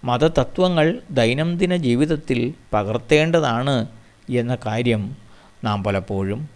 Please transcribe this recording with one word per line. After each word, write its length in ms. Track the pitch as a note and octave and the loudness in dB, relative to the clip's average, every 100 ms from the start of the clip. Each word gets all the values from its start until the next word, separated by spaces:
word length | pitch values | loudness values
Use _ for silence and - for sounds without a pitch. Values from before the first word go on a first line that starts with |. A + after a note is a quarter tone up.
മതതത്വങ്ങൾ 840 | B2+ B2 D#3 D3 B2+ - F#3 E3+ D#3 A#3+ - | -2 2 2 2 -2 0 0 4 2 0 -4
ദൈനംദിന 640 | C3+ A#2 C3 E3 F3 F#3 F3+ | 0 2 2 -2 0 0 0
ജീവിതത്തിൽ 640 | C#3 A#2+ D3+ D#3 - B2 A#2 D#3 - | 2 2 2 0 -2 -2 -2 -6 -4
പകർത്തേണ്ടതാണ് 1080 | G#2+ G2+ A2+ - D3+ D#3+ E3 C#3+ A#2 C3+ C3 A2 - - _ - | -2 -2 -4 2 2 4 2 2 0 0 0 -2 -10 -20 _ -4
എന്ന 220 | B2 A#2 B2 | -2 0 -4
കാര്യം 460 | A2+ A2 B2 A2 G2 C#3 - - - - | -2 -2 0 0 -2 -8 -18 -20 -20 -8
നാം 160 | A2+ G#2 | -4 -2
പലപ്പോഴും 600 | G2 G2 F#2+ G2 G2 G#2+ D3 | 0 -2 -2 -4 -2 -4 -8